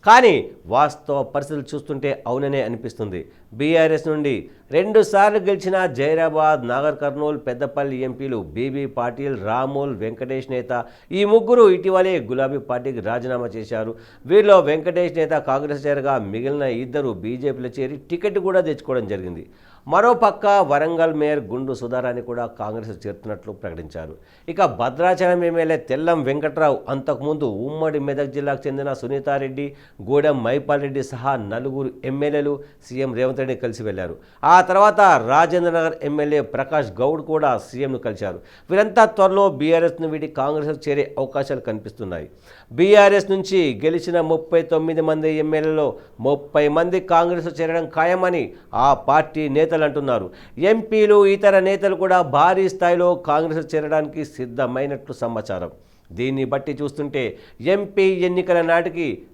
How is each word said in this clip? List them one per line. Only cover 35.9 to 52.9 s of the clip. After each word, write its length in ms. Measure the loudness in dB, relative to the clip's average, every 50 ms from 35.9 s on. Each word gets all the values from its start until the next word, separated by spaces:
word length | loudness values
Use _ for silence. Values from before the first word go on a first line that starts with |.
| -4 -4 -6 -4
ఎమ్మెల్యే 340 | -2 -2 -2 0 0 0 0 -2 -4
ప్రకాష్ 340 | -6 -4 -2 -2 -2 -2 -2 -4 -2
గౌడ్ 220 | 0 0 0 -2 -4 -4
కూడా 220 | -2 0 2 2 0 0 -4 -10
సీఎంను 320 | -8 -6 -4 -4 -4 -4 -4
కలిశారు. 340 | -6 -6 -4 -6 -8 -8 -10 -14 -20 -20 -20 _ -2
వీరంతా 360 | 2 2 2 4 6 4 4 4 4
త్వరలో 300 | 4 4 4 4 4 2 2 2 0
బీఆర్ఎస్ను 500 | 0 2 2 4 2 2 0 -2 -6 -6
వీడి 180 | -6 -6 -8 -8 -4 -4
కాంగ్రెస్లో 340 | -4 -2 -2 -4 -4 -4 -6 -6 -4 -4
చేరే 180 | -2 -2 -2 -4 -4 -6
అవకాశాలు 420 | -6 -4 -4 -6 -4 -4 -6 -6 -6 -8
కనిపిస్తున్నాయి. 580 | -8 -8 -10 -14 -12 -12 -10 -8 -8 -10 -10 -14 -18 _ _ -20 -20 -20 -20 _
బీఆర్ఎస్ 600 | 0 0 4 6 8 8 8 8 6 4 2 2 -2
నుంచి 280 | -2 -2 0 2 2 2 2 0 0 0
గెలిచిన 320 | 0 0 0 -4 -2 0 0 2 2 0
ముప్పై 280 | -2 -2 0 0 0 2 2 -2
తొమ్మిది 300 | 0 0 0 -2 0 0 0
మంది 220 | 0 0 0 0 0 0 0
ఎమ్మెల్యేలో 420 | 0 0 0 0 0 0 0 0 -2 -2 -6 -16 -20 -16 -4 -2 -2
ముప్పై 380 | -2 -2 -4 -2 0 2 2 4 2 2
మంది 220 | 0 0 -2 -4 0 2 2
కాంగ్రెస్లో 400 | 4 4 2 -2 -4 -4 -8 -6 -4
చేరడం 260 | -4 -2 -2 -4 -4 -4 -2 0
ఖాయమని 460 | 0 0 2 0 0 0 0 -2 -4 -6 -8 -18 -20 -8 -2 2 4
ఆ 40 | 4 4 2 2 2
పార్టీ 340 | 2 2 2 0 -4 -6 -4 -2 2
నేతలు 200 | 2 2 2 2 0 0
అంటున్నారు. 400 | 0 0 -2 -2 0 -2 -2 -2 -6 -14 -18 -20 -20 -6 0 2 2
ఎంపీలు, 460 | 2 2 0 -2 2 2 6 6 8 8 8 6
ఇతర 240 | 4 4 4 6 6 6 4
నేతలు 300 | 4 0 2 0 0 0 0
కూడా 160 | 2 4 4 4 4 2 2
భారీ 280 | 4 4 4 4 4 2 0
స్థాయిలో 360 | 0 0 2 2